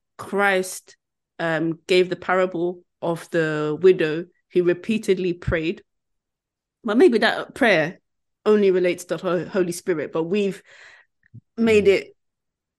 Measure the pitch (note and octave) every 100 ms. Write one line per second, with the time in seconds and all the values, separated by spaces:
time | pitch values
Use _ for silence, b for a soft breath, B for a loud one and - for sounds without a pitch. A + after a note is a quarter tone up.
0 | _ - - G3 G3+ F#3+ F#3 - _ _
1 | _ _ _ - E3 D#3+ E3 D#3+ - F#3
2 | F3+ F3 - F#3 F#3 F3 F3 F3+ _ -
3 | E3+ E3 - E3+ D#3 D3+ D3+ D3+ F#3 F3+
4 | D#3+ D#3 F3 _ _ F3 F3 F3 F3 G#3+
5 | G#3+ F#3 F#3 F3 - F3 D#3+ G#3+ _ _
6 | _ _ _ _ _ _ _ _ - A3
7 | F4 A#3 C3 F#2 - - A#3+ F3 D3+ G3
8 | _ _ _ _ G#3 G#3+ G3 F#3 F3+ F3
9 | - E3 F#3+ F3 D3+ G3+ E3+ E3+ - E3
10 | B2+ E3 E3 G#3 G3 F3+ B B B B
11 | B _ _ - _ - A3+ G#3+ G3+ F#3
12 | - - _ _ _ _ _